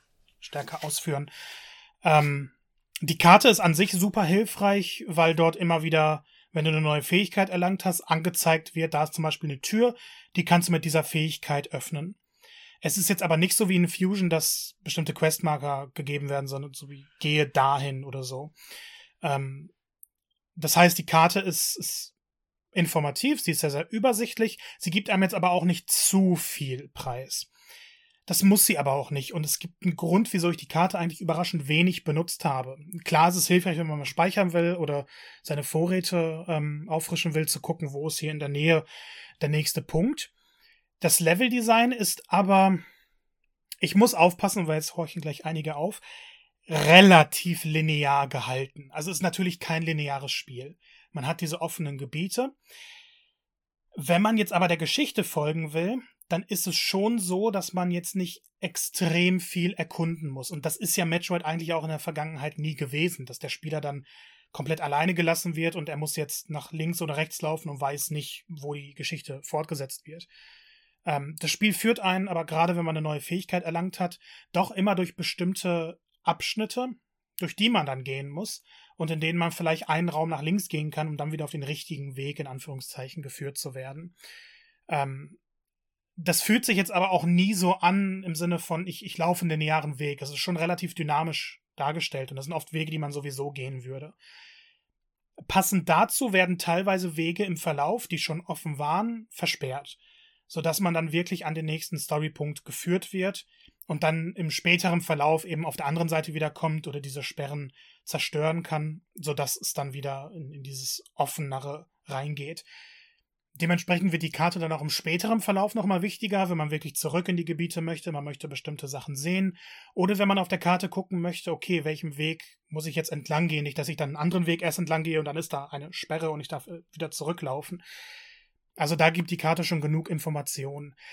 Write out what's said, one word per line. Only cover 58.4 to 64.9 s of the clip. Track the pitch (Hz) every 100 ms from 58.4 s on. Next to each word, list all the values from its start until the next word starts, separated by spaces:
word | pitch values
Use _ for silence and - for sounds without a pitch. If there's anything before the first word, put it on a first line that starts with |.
| _ _
extrem | 190 - - - 170 165 180 185
viel | - 180 175
erkunden | - 165 - 165 165 156
muss. | 135 127
Und | 160 156
das | -
ist | 190 -
ja | 165
Metroid | 170 170 175
eigentlich | 156 165 165
auch | 165
in | 160
der | 156
Vergangenheit | - 151 156 156 147 147
nie | 151 147
gewesen, | 143 143 175 175 127
dass | 123
der | 139
Spieler | - 156 151
dann | 143 143 - - - - _
komplett | - 139 160
alleine | 151